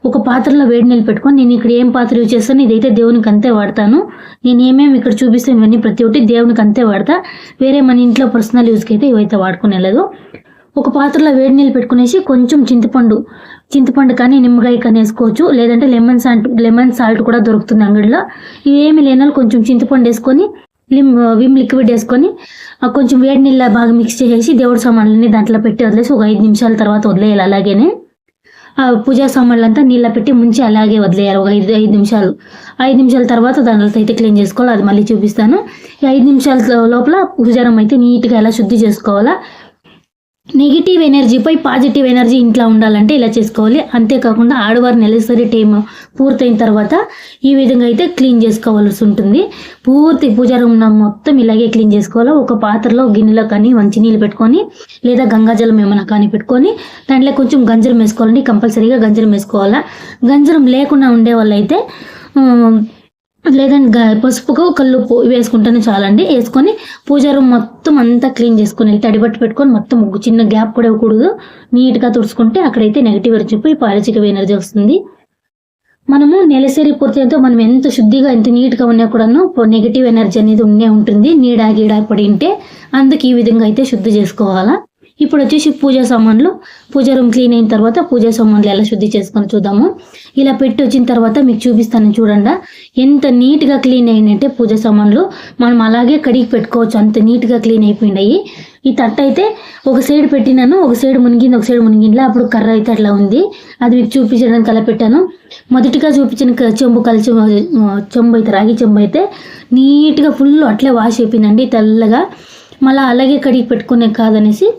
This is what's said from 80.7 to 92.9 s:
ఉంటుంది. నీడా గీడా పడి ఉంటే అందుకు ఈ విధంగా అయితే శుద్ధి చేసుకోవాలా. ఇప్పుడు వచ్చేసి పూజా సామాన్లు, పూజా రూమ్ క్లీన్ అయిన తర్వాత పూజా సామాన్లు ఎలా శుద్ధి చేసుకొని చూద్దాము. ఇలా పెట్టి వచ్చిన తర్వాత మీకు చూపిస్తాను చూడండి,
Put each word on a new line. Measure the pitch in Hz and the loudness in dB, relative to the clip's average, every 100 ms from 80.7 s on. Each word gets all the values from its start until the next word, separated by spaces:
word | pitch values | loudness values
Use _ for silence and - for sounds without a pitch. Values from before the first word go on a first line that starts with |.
| 208 226 | 2 2
ఉంటుంది. | 214 208 208 247 | 2 2 0 2
నీడా | 330 247 233 220 | 2 2 0 0
గీడా | 214 214 214 | 0 0 -2
పడి | 214 208 202 | -2 -2 0
ఉంటే | 196 330 415 - - - | 0 -2 -4 -10 -20 -6
అందుకు | 269 269 302 254 | 0 0 0 0
ఈ | |
విధంగా | 247 220 226 | 0 0 0
అయితే | 220 214 | 0 -2
శుద్ధి | 262 220 202 | -4 -4 -2
చేసుకోవాలా. | 208 190 - 202 185 196 381 - _ _ _ | -2 -2 -4 -4 -2 -2 -4 -6 _ _ _
ఇప్పుడు | 302 302 | -2 0
వచ్చేసి | 269 302 302 | 0 0 -2
పూజా | - 277 262 | -2 -2 0
సామాన్లు, | 233 240 220 220 320 - - - _ | 0 0 2 2 0 -4 -18 -20 _
పూజా | 277 254 | -2 0
రూమ్ | 262 247 | 0 0
క్లీన్ | 226 247 | 0 0
అయిన | 233 220 | 0 0
తర్వాత | 220 226 233 | 0 0 -2
పూజా | 339 240 226 | -2 -2 0
సామాన్లు | 226 220 208 208 | 0 0 2 0
ఎలా | 196 | -2
శుద్ధి | 208 208 208 | -2 -2 -2
చేసుకొని | 214 190 214 202 | -4 -4 -6 -4
చూద్దాము. | 208 196 202 339 - - - - - | -4 -2 0 -2 -4 -18 -20 -10 -2
ఇలా | 269 | -2
పెట్టి | 262 262 214 | 0 -2 -2
వచ్చిన | 262 254 | -2 0
తర్వాత | 240 233 226 220 | 0 0 0 0
మీకు | 269 220 | 0 0
చూపిస్తాను | 247 220 220 233 214 | 0 0 0 0 0
చూడండి, | 208 220 208 208 370 - - - | 2 0 0 0 -4 -8 -20 -10